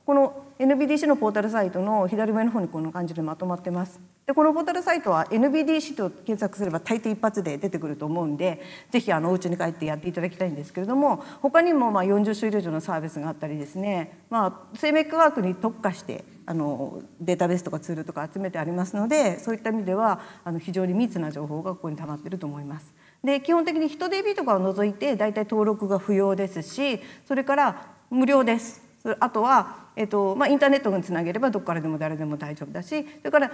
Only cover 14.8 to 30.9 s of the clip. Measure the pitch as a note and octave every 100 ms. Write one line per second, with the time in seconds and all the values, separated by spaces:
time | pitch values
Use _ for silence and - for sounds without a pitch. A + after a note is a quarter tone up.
14.8 | D4+ D#4 D4+ D#4+ D#4 D4 F#3 F#3 A3+ A3+
15.8 | G3+ - - - - - - E3 D3 B2+
16.8 | C#3 - - - E3+ F3 F3 F3+ F3+ D#3
17.8 | - D#3+ E3 D3 D#3+ F#3+ F#3+ F3 D#3 F3+
18.8 | F#3 G#3 A3 D4+ A3+ F3 - A3 A3+ A3
19.8 | F#3 F#3+ A3 F#3 - - F3 E3 F#3 F#3
20.8 | F#3 F#3 A#3+ F3+ D#3 C#3+ D3+ D3+ F#3 F3+
21.8 | E3 D3+ D3+ D3 E3 F#3 D3 C#3+ C#3+ D3+
22.8 | - _ _ _ C4 C#4 C#4 E4+ E4 D#4
23.8 | D#4 D4+ F4+ G4 G#4 G4+ C4 G3 F#3+ F#3+
24.8 | G#3 G3+ C#4+ G#3+ G#3+ G#3+ G#3+ A3 G#3+ G#3
25.8 | G3+ G3 G3 G3 G3 F#3+ F#3+ F3+ D#3+ -
26.8 | C#4 A3+ - - - C4+ C4+ C#4 C4 -
27.8 | - - - B3 C4 C#4 A3+ A3+ - -
28.8 | - _ A3+ G#3+ A#3+ A3 A#3+ B3+ F#3 -
29.8 | - - G#3+ G#3 G3 G3 B3+ C#4+ C#4 C#4
30.8 | A#3